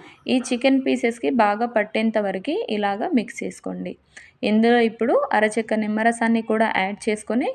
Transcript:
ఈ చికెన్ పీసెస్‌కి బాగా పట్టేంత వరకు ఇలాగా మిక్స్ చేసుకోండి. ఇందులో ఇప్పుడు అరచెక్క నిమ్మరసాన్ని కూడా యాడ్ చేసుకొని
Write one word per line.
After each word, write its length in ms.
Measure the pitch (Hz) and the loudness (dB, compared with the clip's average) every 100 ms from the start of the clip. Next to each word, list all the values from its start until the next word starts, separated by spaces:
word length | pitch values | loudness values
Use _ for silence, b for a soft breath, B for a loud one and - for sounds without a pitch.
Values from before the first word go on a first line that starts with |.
| B B - | B B -2
ఈ 100 | 254 | -2
చికెన్ 420 | 240 240 262 269 | 0 0 2 2
పీసెస్‌కి 480 | 269 254 233 233 285 | 2 0 0 -2 0
బాగా 320 | 247 208 208 240 | 2 2 2 0
పట్టేంత 520 | 226 202 220 226 220 | -2 -2 -2 0 0
వరకు 380 | 196 190 226 381 - | -2 -4 -4 -4 -4
ఇలాగా 380 | 208 202 202 349 | -2 -2 -2 -2
మిక్స్ 260 | 262 - - | -2 -2 -8
చేసుకోండి. 540 | 190 - 190 185 185 - B B B _ | -10 -10 -10 -8 -10 -12 B B B _
ఇందులో 380 | 208 214 233 240 | 0 2 4 4
ఇప్పుడు 340 | 226 226 233 494 587 | 2 0 0 2 2
అరచెక్క 420 | 214 214 226 220 | 2 2 0 -2
నిమ్మరసాన్ని 680 | 220 208 214 233 233 226 226 | -2 -2 0 0 0 0 0
కూడా 240 | 226 220 226 | 0 0 2
యాడ్ 260 | - 190 - | 0 -2 -4
చేసుకొని 460 | 220 214 - 233 392 | -4 -4 -2 -2 -2